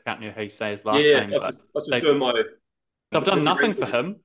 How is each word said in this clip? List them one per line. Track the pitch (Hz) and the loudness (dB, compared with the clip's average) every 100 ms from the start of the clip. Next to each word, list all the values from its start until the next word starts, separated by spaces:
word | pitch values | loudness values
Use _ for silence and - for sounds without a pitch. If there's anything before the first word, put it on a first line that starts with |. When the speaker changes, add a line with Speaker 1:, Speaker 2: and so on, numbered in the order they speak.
| - | -10
Speaker 1:
can't | 113 | -10
remember | 107 101 | -10 -10
how | |
you | 104 | -12
say | - 110 | -8 -8
his | 101 | -6
last | 107 110 | -2 2
Speaker 2:
Yeah, | 147 139 101 | 4 4 2
Speaker 1:
name, | |
Speaker 2:
I | 143 | -4
was | |
Speaker 1:
but | - | -4
Speaker 2:
just, | - | -8
I | _ | _
was | 147 151 | -8 -2
just | |
Speaker 1:
they, | 139 | 0
Speaker 2:
doing | 160 139 | 2 2
my | 127 117 110 - _ _ _ _ _ | 2 0 -2 -8 _ _ _ _ _
Speaker 1:
they've | 165 | -2
done | 190 185 | 2 2
Speaker 2:
my | 151 | 2
Speaker 1:
nothing | 185 233 | 2 0
for | 196 147 | 0 -2
Speaker 2:
rankings. | 120 | -2
Speaker 1:
him, | 156 214 | -4 -8